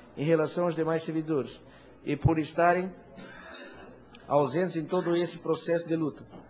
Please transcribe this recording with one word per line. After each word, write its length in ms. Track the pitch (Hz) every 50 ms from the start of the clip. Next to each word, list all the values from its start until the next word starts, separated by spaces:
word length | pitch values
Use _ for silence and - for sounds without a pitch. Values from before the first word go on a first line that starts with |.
| - - - -
em 80 | 143
relação 400 | 156 165 156 156 139 - 175 175
aos 100 | 175 160
demais 280 | 156 160 156 165 160 165
servidores, 580 | - 156 160 156 156 160 143 117 - - - - - - - - - - - -
e 140 | - 147 143
por 200 | - 160 165 160
estarem 520 | 151 143 - - 170 175 175 180 185 190 - - - - - - - - - - - - - - - - - - - - - - - - - - - -
ausentes 480 | 135 147 147 131 127 165 190 180 160
em 80 | 165 156
todo 320 | - 180 180 170 170 170
esse 220 | 170 175 165 - -
processo 500 | - 160 160 151 - - 170 170 165 160
de 80 | 165
luta. 300 | 165 160 143 - - 117 - - - -